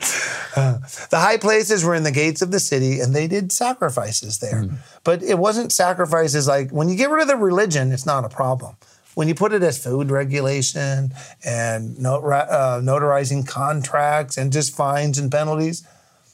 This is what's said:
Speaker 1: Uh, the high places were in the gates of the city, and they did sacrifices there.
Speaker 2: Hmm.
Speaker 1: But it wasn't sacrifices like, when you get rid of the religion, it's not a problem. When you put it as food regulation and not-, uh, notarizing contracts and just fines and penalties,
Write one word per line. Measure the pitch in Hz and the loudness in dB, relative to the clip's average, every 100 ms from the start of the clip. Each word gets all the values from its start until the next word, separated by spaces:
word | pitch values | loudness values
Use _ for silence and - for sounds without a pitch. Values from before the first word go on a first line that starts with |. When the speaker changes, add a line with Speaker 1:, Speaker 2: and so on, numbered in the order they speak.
| - - - - - | -4 -4 -6 -8 -4
Speaker 1:
Uh, | 135 135 120 - - - | 0 2 0 -6 -14 -2
the | 165 | 2
high | 190 220 | 4 4
places | 208 214 196 208 165 | 4 2 4 2 2
were | 165 | 2
in | |
the | 156 | 2
gates | 139 156 156 | 2 0 0
of | 180 | 0
the | 190 | 0
city, | - 135 131 135 | 0 0 2 2
and | 123 143 | 2 0
they | 160 | 0
did | 202 180 | -2 -2
sacrifices | - 240 254 156 123 104 107 104 - | -2 -2 0 -2 -2 -4 -6 -6 -6
there. | 117 110 | -4 -2
Speaker 2:
Hmm. | 98 139 - - - | -4 -6 -12 -4 0
Speaker 1:
But | 175 | 0
it | 185 185 | 2 2
wasn't | 202 220 240 | 2 0 -2
sacrifices | - 180 180 170 165 160 147 139 | 2 2 2 0 2 2 2 2
like, | 139 135 | 0 0
when | 147 165 | 0 0
you | 185 | 2
get | 277 | 2
rid | 311 | 2
of | 294 | 2
the | 262 | 2
religion, | 196 180 208 151 131 | 2 2 2 2 0
it's | 131 160 | 0 0
not | 135 113 | -2 -2
a | |
problem. | - 131 127 107 - _ _ _ - | -2 -2 -2 -6 -18 _ _ _ -2
When | 156 | -2
you | 160 | 0
put | 208 | 2
it | 214 | 2
as | 175 127 | 2 0
food | 127 135 139 | -4 -2 0
regulation | 139 139 143 135 139 131 156 139 135 135 131 - - 135 | 0 0 0 0 0 -2 -2 -2 -2 -2 -6 -18 -12 -8
and | 117 117 113 113 123 | -4 -2 -4 -6 -4
not-, | 127 143 147 | -2 -2 0
uh, | 139 147 151 131 123 | 0 2 2 2 0
notarizing | 127 143 147 139 135 139 135 | 0 2 2 2 2 -2 -4
contracts | 127 139 151 127 147 147 151 135 131 | -2 -2 -2 -2 0 2 0 -2 -4
and | 135 | 0
just | 147 143 - | 0 -2 -2
fines | 143 143 147 139 | 0 0 0 0
and | 139 | 0
penalties, | 147 156 156 160 170 - _ _ _ _ | 0 0 0 -2 -4 -12 _ _ _ _